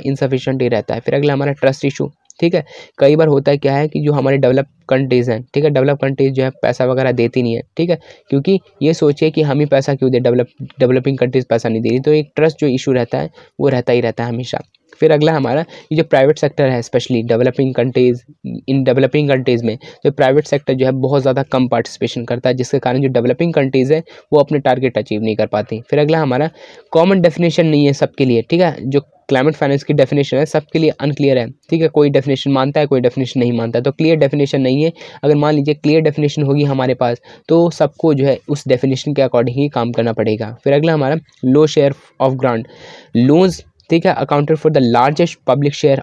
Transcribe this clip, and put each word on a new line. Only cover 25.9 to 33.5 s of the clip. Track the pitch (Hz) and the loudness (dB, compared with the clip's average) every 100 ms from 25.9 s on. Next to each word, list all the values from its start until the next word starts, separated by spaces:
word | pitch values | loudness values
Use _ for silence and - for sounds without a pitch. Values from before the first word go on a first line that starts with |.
| 147 | -2
अगला | 147 160 | 0 0
हमारा | 143 123 156 - - - - | 0 -2 -4 -6 -20 -20 -2
कॉमन | 156 175 196 | 2 2 4
डेफिनेशन | 170 151 170 156 165 | 2 2 0 2 2
नहीं | 147 143 | 2 2
है | |
सबके | 139 147 - 131 | 2 -2 0 0
लिए, | 117 | 0
ठीक | 113 170 | 0 0
है, | 175 - 131 | 0 -2 -2
जो | 139 - _ - | -2 -4 _ -2
क्लाइमेट | 131 143 156 | 0 2 0
फाइनेंस | 143 139 | 0 -2
की | - | 0
डेफिनेशन | 143 131 143 143 135 | 0 2 0 0 -2
है | 156 | -2
सबके | 156 - 160 | -4 -2 -2
लिए | 156 | 0
अनक्लियर | - 143 147 143 127 | 0 -4 0 0 0
है, | 113 - - | -2 -10 -6
ठीक | 165 | -2
है, | 160 | 0
कोई | 151 147 | 2 2
डेफिनेशन | 139 139 131 143 | 2 0 -2 0
मानता | 135 135 151 | 0 0 0
है, | 143 | 0
कोई | 131 | 0
डेफिनेशन | 123 139 127 135 | 0 -2 -4 -2
नहीं | 120 | -2